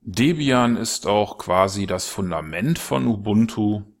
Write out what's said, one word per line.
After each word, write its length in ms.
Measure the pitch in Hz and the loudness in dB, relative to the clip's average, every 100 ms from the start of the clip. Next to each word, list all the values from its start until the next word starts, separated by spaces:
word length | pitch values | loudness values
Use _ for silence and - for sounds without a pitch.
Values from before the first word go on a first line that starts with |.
Debian 720 | - 92 135 165 143 127 120 113 | -10 0 2 2 2 4 4 2
ist 300 | 110 - - | -2 -6 0
auch 320 | 104 101 - | 2 2 -4
quasi 480 | - 92 98 98 95 | 0 2 4 2 -4
das 220 | 92 - | -4 -4
Fundament 720 | - 92 82 78 85 123 165 | -6 -4 -4 -6 -4 -2 -2
von 260 | - 135 127 | -2 -2 0
Ubuntu 800 | 107 101 104 113 113 104 107 101 _ | -2 2 2 2 2 -2 -2 -6 _